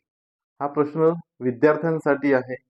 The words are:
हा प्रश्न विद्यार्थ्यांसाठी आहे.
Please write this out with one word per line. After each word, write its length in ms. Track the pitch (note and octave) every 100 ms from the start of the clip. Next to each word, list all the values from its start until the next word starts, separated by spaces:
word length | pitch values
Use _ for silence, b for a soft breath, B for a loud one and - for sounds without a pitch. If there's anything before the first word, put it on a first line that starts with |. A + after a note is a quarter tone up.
| _ _ _ _ _ -
हा 80 | C#3+
प्रश्न 460 | D3 D3 D#3 D#3+ E3+ - -
विद्यार्थ्यांसाठी 960 | B2+ A#2 D3+ D3+ E3 D#3+ D#3 C3+ C#3+
आहे. 220 | C3 B2 B2+ _